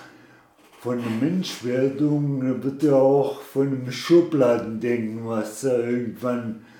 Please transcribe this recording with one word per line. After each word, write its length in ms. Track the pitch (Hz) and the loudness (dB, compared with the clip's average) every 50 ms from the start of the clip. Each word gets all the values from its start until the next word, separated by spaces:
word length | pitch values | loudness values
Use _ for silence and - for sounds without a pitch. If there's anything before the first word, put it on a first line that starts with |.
| - - - - - - - - _ _ _ _ _ _ - - | -20 -20 -20 -20 -20 -20 -20 -20 _ _ _ _ _ _ -20 -10
von 180 | - 120 123 120 | -6 -6 -4 -4
der 260 | 120 117 110 113 131 160 | -4 -4 -2 0 0 0
Menschwerdung, 1120 | 180 185 - - - - 110 120 123 131 135 139 139 147 151 147 147 147 147 143 139 131 | 0 -2 -4 -4 -8 -8 -6 -2 0 0 0 0 0 0 0 2 2 2 0 0 -2 -2
da 220 | 127 131 127 110 | 0 -2 -2 -2
wird 220 | 113 135 135 - 156 | -4 -6 -4 0 2
ja 100 | 147 135 | 4 6
auch 480 | 135 135 135 139 143 - - - - | 6 6 6 4 4 2 0 -4 -8
von 240 | - - - 135 139 | -12 -6 -2 0 0
einem 240 | 139 135 127 127 127 | 0 0 -4 -6 -8
Schubladendenken, 1400 | - - - - 170 175 170 - 151 139 127 120 117 113 - 110 113 107 123 120 120 117 110 107 110 113 113 | -8 -6 2 6 6 6 6 4 2 2 4 4 4 2 0 -6 -6 -4 -2 -2 -2 -2 -2 -4 -6 -8 -6
was 360 | 113 113 110 104 - - - | -4 -4 -4 -4 -6 -8 -6
da 140 | 135 135 123 | -2 0 0
irgendwann 880 | 120 117 120 120 123 120 107 92 - 123 123 123 120 113 110 - - - - - | 0 0 0 -2 -2 -4 -6 -8 -6 -4 -4 -4 -4 -4 -8 -10 -12 -14 -20 -20